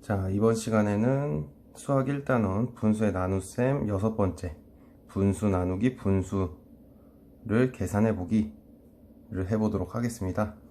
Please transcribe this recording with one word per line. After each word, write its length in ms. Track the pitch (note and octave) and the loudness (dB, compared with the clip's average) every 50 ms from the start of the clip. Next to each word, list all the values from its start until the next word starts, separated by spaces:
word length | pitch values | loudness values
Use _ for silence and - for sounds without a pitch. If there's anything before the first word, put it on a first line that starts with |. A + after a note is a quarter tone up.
| - - | -2 -2
자, 180 | G#2+ G2 F#2 F#2 | -2 -2 0 -2
이번 280 | F#2+ G2+ G#2+ A2+ A#2 | 0 2 4 2 2
시간에는 880 | A2+ - A2+ A2 A2 G#2 G#2 G#2 G#2 A2 B2 C3+ C#3 C#3+ D3 D3 D3+ D3+ - - - - - - | 2 0 0 2 2 4 4 2 2 2 2 2 0 0 -2 -2 -4 -4 -6 -12 -20 -20 -20 -20
수학 320 | - - - C#3 C3+ C3 C3+ | -16 -4 0 0 0 2 0
일 180 | C#3+ C#3+ C#3 | -2 -4 0
단원 480 | - C3 A#2+ G#2+ F#2+ F#2 G2+ A#2+ B2 - | 0 2 2 2 2 2 0 -2 -2 -4
분수의 380 | - - A2 G#2+ G#2+ A2 G#2 | -2 2 2 2 2 2 0
나눗셈 760 | F#2 F#2 F#2 F#2 G2 G2 F#2+ - - - B2 C3 C#3 C#3+ A#2+ G#2 | 0 0 0 0 0 -2 -4 -6 -4 0 0 0 2 0 0 -2
여섯 260 | G#2 F#2+ G2 A2+ A2 | -2 0 0 -2 0
번째, 400 | - G#2 F#2 E2 - - E2+ D#2 - - - - - - - - - - | 0 0 0 0 -4 -8 -10 -10 -12 -18 -20 -20 -20 -20 -20 -20 -20 -20
분수 440 | - - G2+ G2 G2 G2 F#2+ G#2+ G#2+ | -8 -2 0 2 2 2 2 0 0
나누기 460 | F#2+ F2+ F2+ F2+ F#2 F2+ A2+ C3 B2+ | 2 2 0 0 -2 0 0 0 -2
분수를 1800 | - - G2+ G2 F#2+ F2+ F#2 - G2 F#2+ E2+ D#2+ - - - - - - - - - - - - - - - - - - G#2 G2+ A2+ B2+ B2+ | 0 0 0 2 2 0 0 -2 -2 -2 -2 -4 -12 -20 -20 -20 -20 -20 -20 -20 -20 -20 -20 -20 -20 -20 -20 -20 -16 -6 -2 2 2 2 2
계산해 440 | B2+ - G2+ F2 - G#2 G#2+ A2+ G#2+ | 0 -4 -6 0 2 4 4 4 2
보기를 360 | F#2 F2+ E2+ G#2+ A2 G#2+ - - - - - - - - - - - - - - - - - - F#2 F#2 F2+ | 0 -2 0 2 2 2 0 -6 -16 -20 -20 -20 -20 -20 -20 -20 -20 -20 -20 -20 -20 -18 -10 -6 -6 -4 -2
해보도록 420 | A2 A2 G#2+ G#2+ G2 F#2+ F2+ F2 - | 0 0 0 0 0 -2 -4 -4 -4
하겠습니다. 600 | A2+ A#2+ A#2+ A#2 - G2 F#2 F2+ G#2 G#2+ G2+ - - - - | -4 -4 -4 -4 -4 -6 -4 -2 -2 -2 -2 -4 -14 -20 -20